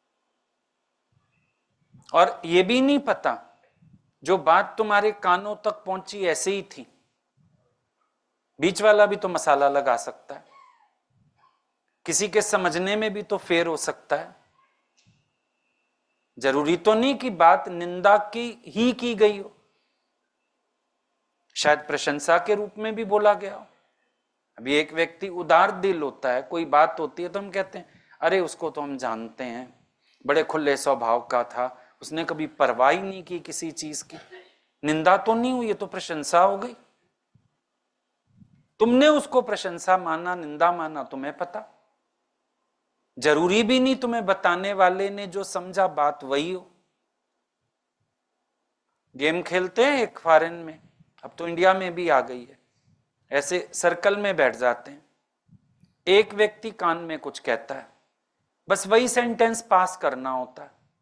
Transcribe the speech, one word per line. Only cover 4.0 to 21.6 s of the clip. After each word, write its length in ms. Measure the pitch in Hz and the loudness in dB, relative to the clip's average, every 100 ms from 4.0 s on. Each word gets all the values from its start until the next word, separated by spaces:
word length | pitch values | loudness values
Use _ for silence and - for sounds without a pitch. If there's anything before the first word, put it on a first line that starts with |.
| _ _ | _ _
जो 160 | 139 185 | -2 2
बात 360 | 147 175 208 - | 4 4 2 -4
तुम्हारे 340 | 214 208 214 | 0 2 2
कानों 440 | 208 185 180 208 208 | 0 0 0 -2 -6
तक 140 | 214 | -6
पहुंची 560 | 208 185 190 - 202 180 | -6 -8 -10 -10 -4 -2
ऐसे 240 | 151 190 | -2 -2
ही 120 | 196 | -4
थी, 240 | - - 117 _ _ _ _ _ _ _ _ _ _ _ _ _ _ _ _ - | -8 -16 -20 _ _ _ _ _ _ _ _ _ _ _ _ _ _ _ _ -2
बीच 220 | 170 196 | -2 4
वाला 240 | 214 208 208 | 4 6 6
भी 100 | 202 | 2
तो 120 | 190 | -4
मसाला 400 | 165 160 139 139 | -2 2 4 4
लगा 280 | 139 131 117 | 2 0 0
सकता 380 | - - - | -4 -14 -18
है, 100 | 139 - _ _ _ _ _ _ _ _ _ _ _ _ _ _ _ - | -20 -20 _ _ _ _ _ _ _ _ _ _ _ _ _ _ _ -6
किसी 220 | 156 202 | -4 0
के 140 | 208 | 0
समझने 540 | - 196 180 165 190 214 | 0 0 0 -2 -2 -2
में 160 | 214 | -2
भी 100 | 202 | -6
तो 140 | 208 196 | -6 -6
fair 300 | - 170 170 | 0 0 0
हो 100 | 151 | -2
सकता 400 | - - - 147 | -6 -8 -4 -6
है। 200 | 165 - _ _ _ _ _ _ _ _ _ _ _ _ _ _ _ _ _ _ _ - | -6 -18 _ _ _ _ _ _ _ _ _ _ _ _ _ _ _ _ _ _ _ -4
जरूरी 380 | 135 139 147 175 | 0 0 0 2
तो 180 | 214 | 2
नहीं 200 | 220 262 | 2 2
कि 160 | 269 254 | -2 -4
बात 380 | 170 - 190 190 | 4 6 6 0
निंदा 480 | 175 175 180 202 208 | -8 -8 0 4 4
की 460 | 208 233 240 208 - | 2 -8 -10 -12 -8
ही 260 | 202 247 | 0 0
की 220 | - 240 | 0 -4
गई 240 | 208 214 202 | 2 2 2
हो, 180 | 196 - _ _ _ _ _ _ _ _ _ _ _ _ _ _ _ _ _ _ _ | -10 -20 _ _ _ _ _ _ _ _ _ _ _ _ _ _ _ _ _ _ _
शायद 220 | - | -2